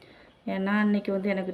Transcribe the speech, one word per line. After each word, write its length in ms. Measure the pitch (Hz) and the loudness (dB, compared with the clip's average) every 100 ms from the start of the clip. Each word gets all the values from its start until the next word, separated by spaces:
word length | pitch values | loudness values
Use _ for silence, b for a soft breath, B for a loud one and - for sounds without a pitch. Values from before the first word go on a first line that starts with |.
| B B B _ - | B B B _ -8
ஏன்னா, 180 | 190 190 208 | -4 0 2
அன்னைக்கு 260 | 214 202 202 196 | 4 2 0 -2
வந்து 160 | 202 | 0
எனக்கு 180 | 196 185 | -2 -2